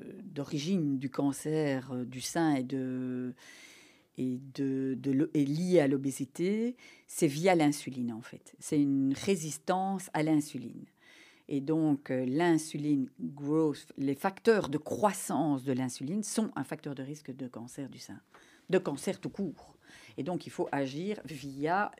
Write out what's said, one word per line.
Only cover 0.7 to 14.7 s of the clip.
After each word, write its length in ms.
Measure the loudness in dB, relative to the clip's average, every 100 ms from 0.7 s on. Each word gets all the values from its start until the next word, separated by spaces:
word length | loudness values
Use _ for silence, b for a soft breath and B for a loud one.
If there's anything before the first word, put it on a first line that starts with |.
| 0 2 0
du 120 | -2
cancer, 840 | 0 0 0 0 0 2 0 -2
euh, 140 | -6 -6
du 160 | -6
sein 320 | -4 2 4
et 80 | 2
de, 720 | 0 -2 -2 -2 -4 -4 -6 -8 b b b b b b b -4
et 240 | -4 -4 -6
de, 400 | -4 -2 0 0 -2
de 120 | 2
l'o-, 200 | 2 4
et 100 | 4
lié 360 | 2 2 6 6
à 60 | 6
l'obésité, 880 | 4 0 -4 -6 -2 0 0 -2 -4 b b b
c'est 200 | 0 2
via 280 | 4 4
l'insuline, 580 | 6 6 2 -4 -6 -4
en 100 | -6
fait. 320 | -12 -18 -20 -14
C'est 220 | 0 2
une 320 | 4 4 2
résistance 960 | 2 0 0 -2 -6 -2 0 0 -2 -4
à 80 | 0
l'insuline. 640 | 4 4 2 -4 -10 -12 -16 _ b b b b b
Et 100 | -4
donc, 500 | 0 2 4 2 0
euh, 140 | -2 0
l'insuline 840 | 2 4 4 2 -4 0 2 0 -4
growth, 640 | -10 -6 0 2 2 0 -8 -4
les 160 | -2
facteurs 560 | 0 -2 0 4 4 4